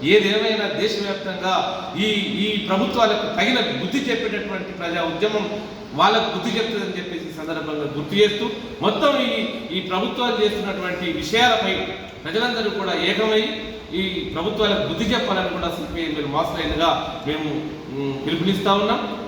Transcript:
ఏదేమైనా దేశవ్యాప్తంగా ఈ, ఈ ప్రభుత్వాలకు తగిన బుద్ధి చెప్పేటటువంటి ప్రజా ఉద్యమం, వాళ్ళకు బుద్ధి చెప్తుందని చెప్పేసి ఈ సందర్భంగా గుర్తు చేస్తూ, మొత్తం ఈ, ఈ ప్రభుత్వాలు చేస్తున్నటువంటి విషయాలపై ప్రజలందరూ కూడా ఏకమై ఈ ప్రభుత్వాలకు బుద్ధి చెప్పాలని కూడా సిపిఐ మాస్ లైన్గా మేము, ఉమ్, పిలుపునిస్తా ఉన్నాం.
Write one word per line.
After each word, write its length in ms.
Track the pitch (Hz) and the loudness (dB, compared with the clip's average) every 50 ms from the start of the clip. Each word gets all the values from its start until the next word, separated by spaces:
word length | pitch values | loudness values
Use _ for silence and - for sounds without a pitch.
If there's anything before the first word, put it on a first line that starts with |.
| 127 | 6
ఏదేమైనా 600 | 147 196 214 196 196 208 214 220 226 220 214 202 190 151 - | 8 8 8 8 6 2 2 2 2 0 0 0 -2 0 0
దేశవ్యాప్తంగా 720 | 190 220 - 202 202 196 196 - - - 143 - - 185 185 170 - - - - - - - | 0 0 0 0 -2 -2 -4 -4 -4 -6 -6 -2 0 2 2 2 2 0 -4 -6 -6 -6 -2
ఈ, 100 | 165 202 220 214 202 190 - - - 202 | 0 0 2 2 0 0 -2 0 0 0
ఈ 20 | 214 214 202 165 170 | 0 0 -2 0 2
ప్రభుత్వాలకు 580 | 190 190 226 - - 247 226 214 202 - - - - | 2 2 2 2 4 4 4 4 4 2 0 -2 0
తగిన 220 | - 190 226 254 240 202 - - - | 2 2 2 4 2 2 0 -2 -2
బుద్ధి 180 | 165 185 214 269 - 247 | -4 -2 -2 -2 0 0
చెప్పేటటువంటి 640 | 233 220 214 208 202 202 - 196 190 185 175 - 185 180 | 0 0 0 -2 -2 -2 -4 -4 -4 -6 -6 -8 -8 -6
ప్రజా 240 | 170 170 170 175 165 160 | -6 -4 -2 -2 -2 -2
ఉద్యమం, 340 | 156 - 208 214 214 208 208 - - - - - - - - - 123 | 0 0 0 2 2 0 -2 -2 -4 -6 -8 -8 -10 -12 -12 -8 2
వాళ్ళకు 340 | 139 170 202 220 226 226 220 - | 4 4 6 6 4 2 0 -2
బుద్ధి 240 | 185 - 240 202 | -2 -2 -2 0
చెప్తుందని 400 | 226 220 233 226 202 190 185 180 180 | 0 0 0 -2 -4 -4 -4 -4 -6
చెప్పేసి 260 | 180 180 175 160 - - | -6 -6 -8 -8 -8 -8
ఈ 80 | 156 | -10
సందర్భంగా 500 | 156 156 160 165 160 151 151 151 151 147 139 135 | -8 -6 -6 -6 -4 -4 -4 -4 -4 -4 -4 -4
గుర్తు 200 | 147 147 - 196 | -4 -4 0 6
చేస్తూ, 300 | 202 214 208 202 - 233 240 - - - - - - | 6 6 6 6 0 -2 -2 -4 -6 -8 -10 -8 0
మొత్తం 320 | - 196 285 - 302 285 277 254 247 233 | 0 0 2 4 4 4 4 4 2 0
ఈ, 20 | 226 220 226 - - - - - 165 | 0 0 -2 -2 -4 -6 -8 -4 -4
ఈ 40 | 190 190 190 | -4 -2 -2
ప్రభుత్వాలు 460 | 185 190 208 - - - 240 240 220 208 214 | -2 0 0 -2 -2 0 0 0 2 4 2
చేస్తున్నటువంటి 600 | 208 208 208 190 196 190 190 185 180 180 175 180 170 156 151 | 2 2 0 -4 -4 -4 -4 -4 -4 -4 -2 -4 -4 -2 -4
విషయాలపై 520 | - - 202 226 247 247 233 - - 190 175 160 - - - - - - - - - | -2 0 4 4 6 6 6 4 2 0 0 -2 -2 -4 -6 -8 -10 -12 -14 -12 -10
ప్రజలందరూ 460 | 160 165 220 240 247 233 226 220 208 | -4 -2 0 0 0 0 0 -2 -2
కూడా 240 | 196 208 190 185 170 156 165 185 | -2 -2 -2 -2 -2 0 0 0
ఏకమై 340 | 202 208 220 220 214 214 220 285 - - - - - - - - 147 175 | 2 2 2 4 4 2 2 0 -4 -6 -8 -10 -10 -12 -12 -6 -4 -2
ఈ 20 | 190 185 180 165 - 127 - | -2 -2 -2 -4 -4 -4 -4
ప్రభుత్వాలకు 500 | 156 170 214 202 - 214 202 196 175 - | -2 -2 -2 0 2 2 2 2 2 0
బుద్ధి 180 | - 165 - 233 202 247 | -2 -2 -2 0 0 2
చెప్పాలని 360 | 233 - 214 196 185 180 175 | 0 2 0 0 0 0 -2
కూడా 180 | - 180 170 170 165 | -2 -2 -4 -4 -4
సిపిఐ 480 | - 160 - 170 170 165 151 151 147 143 139 143 | -4 -6 -6 -4 -4 -4 -4 -2 -2 -2 -2 0
మాస్ 220 | 156 165 - - | 0 0 0 -2
లైన్గా 340 | 160 160 151 147 151 165 175 - - - - - - - | -2 -2 -2 0 2 2 2 2 2 -2 -6 -8 -6 -4
మేము, 220 | 143 151 156 156 151 143 151 151 151 - - - - 131 | -4 -2 -2 -2 -2 -2 -2 -4 -6 -8 -10 -10 -8 -6
ఉమ్, 180 | 139 139 139 135 135 139 | -4 -4 -4 -4 -2 -2
పిలుపునిస్తా 480 | 151 160 165 170 190 196 185 - 208 196 | -2 0 2 2 2 2 2 2 2 2
ఉన్నాం. 280 | 208 208 214 233 - - - - - - | 4 4 2 0 0 -2 -4 -6 -8 -8